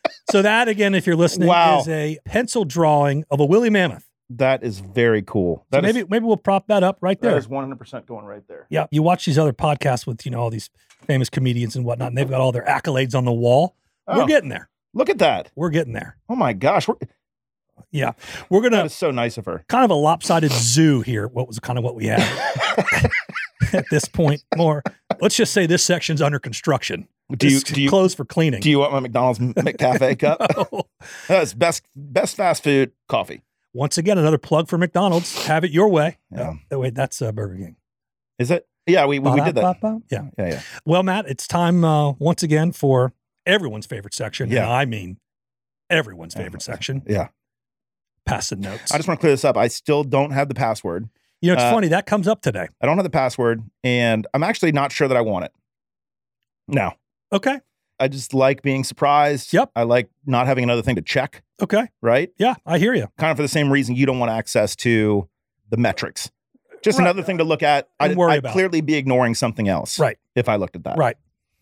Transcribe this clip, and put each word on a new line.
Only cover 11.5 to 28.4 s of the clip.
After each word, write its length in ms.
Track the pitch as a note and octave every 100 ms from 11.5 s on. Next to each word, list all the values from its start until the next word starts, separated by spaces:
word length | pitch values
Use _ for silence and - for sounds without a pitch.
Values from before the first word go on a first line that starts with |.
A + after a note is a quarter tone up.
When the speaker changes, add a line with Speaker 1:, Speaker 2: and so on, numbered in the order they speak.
| A#2+ A#2 B2+
Speaker 1:
and 100 | A#2+
whatnot, 220 | A#2+ B2+
and 100 | A#2+
they've 100 | C3+
got 120 | C3
all 100 | C3
their 140 | A#2+ -
accolades 480 | C#3 - C3 C3+
on 120 | C3 B2
the 60 |
wall. 420 | A#2 A#2+ B2+ F3+ - _ _ -
We're 160 | A3+
Speaker 2:
Oh. 20 | B3+
Speaker 1:
getting 240 | D4+ D#3
there. 200 | - - _ _ G#3+
Speaker 2:
Look 140 | -
at 80 | D4
that. 320 | E3 G2+ - -
Speaker 1:
We're 140 | E3+
getting 240 | D3 A#2+
there. 240 | A2+ - - -
Speaker 2:
Oh 80 | B3+
my 180 | D3+
gosh. 340 | G2 C3+ F#3+ -
We're 80 | - C3 _ _ _ _ _ _ _ _
Speaker 1:
Yeah. 220 | D3+ B2+ A#2 - - -
We're 120 | F#3+
gonna 160 | A#3+ A3
Speaker 2:
That 80 | D#3
is 80 | -
so 160 | E3+
nice 260 | B2+ A#2+ -
of 80 | F#2+
her. 200 | E2+ -
Speaker 1:
kind 180 | A#3 B3+
of 60 |
a 40 | D#3
lopsided 560 | D3+ E3+ - E3+ D#3
zoo 500 | B2+ A#2 C3 D#3+ C3+
here, 260 | A2 A2+ G#2+
what 200 | A#2+ B2+
was 120 | -
kind 180 | - B2
of 60 | A#2
what 80 |
we 140 | A#2 G#2+
have 140 | A2
<laughs> 880 | - - - - D4 - - - - - - - - _ -
at 120 | - -
this 140 | D3+ -
point. 380 | - D#3 C#3+ - E3
More, 240 | E3 D3 - - _ -
let's 140 | G3+ -
just 180 | A3+
say 140 | - E3+
this 160 | F3
section's 400 | - F3 - D3+
under 160 | D3 D3
construction. 680 | - A2+ - C3+ - F#2+ - _ - C3+
Speaker 2:
Do 100 | C#3+
you, 100 | C3+
Speaker 1:
It's 140 | C3+
Speaker 2:
do 100 | D3
you, 80 | C#3
Speaker 1:
closed 280 | G3 F#3+ F#3
for 80 | C3
cleaning. 340 | -